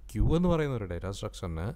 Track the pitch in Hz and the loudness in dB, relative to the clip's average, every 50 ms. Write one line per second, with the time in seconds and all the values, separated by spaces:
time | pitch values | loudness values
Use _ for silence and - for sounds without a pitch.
0 | - - - 107 107 - 156 165 180 180 170 160 151 143 131 113 104 90 87 85 | -14 -4 0 2 4 4 4 4 4 4 4 4 2 0 -2 -2 -4 -4 -4 -4
1 | 90 92 98 - 110 104 - - - 87 82 80 85 107 165 | -4 -6 -6 -6 -6 -8 -6 -6 -6 -4 -4 -4 -4 -4 -6